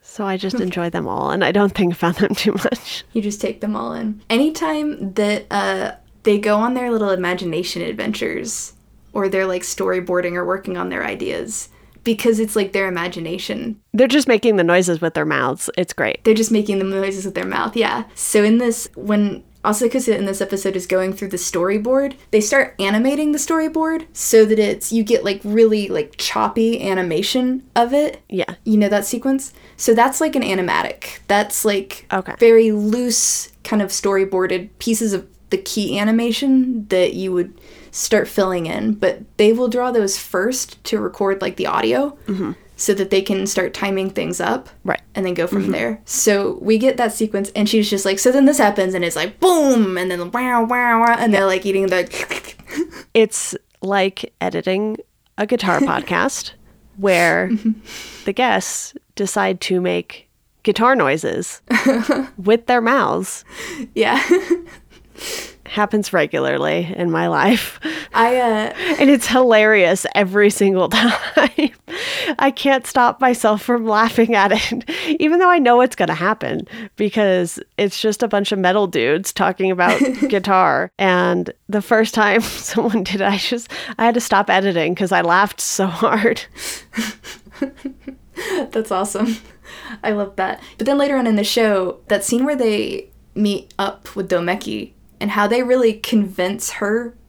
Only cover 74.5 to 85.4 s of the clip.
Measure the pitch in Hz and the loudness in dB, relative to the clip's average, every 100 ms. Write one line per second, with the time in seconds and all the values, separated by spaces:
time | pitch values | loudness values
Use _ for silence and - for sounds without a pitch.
74.5 | 214 - 240 - 330 330 311 311 339 370 | 2 0 -6 -6 -6 -2 0 2 4 6
75.5 | 349 247 240 247 - 170 160 180 214 - | 6 6 6 4 2 -2 0 -2 -2 -4
76.5 | 156 - 226 214 - 208 220 202 185 175 | -6 -8 -14 -18 -4 -2 2 2 2 0
77.5 | - - - 202 - 220 208 233 208 202 | -6 -12 -2 -2 0 -2 0 0 0 0
78.5 | 202 180 196 196 160 117 156 196 - 185 | 0 2 2 2 0 0 0 -2 -2 -2
79.5 | 185 190 180 180 185 269 247 285 202 196 | 0 -2 2 2 4 0 0 0 0 2
80.5 | 190 175 135 185 - 196 180 180 180 175 | 4 4 2 -2 -2 0 2 2 0 -4
81.5 | - - 202 - 220 220 - 208 202 214 | -10 -6 -4 2 2 2 2 2 2 0
82.5 | - - 220 233 214 190 190 196 196 - | -8 -4 -2 0 0 -2 -2 0 0 -2
83.5 | 240 - - - 220 226 240 233 196 202 | -6 -6 -14 -12 0 2 2 2 2 4
84.5 | 185 196 170 156 180 190 180 170 180 | 4 2 0 0 0 0 2 4 4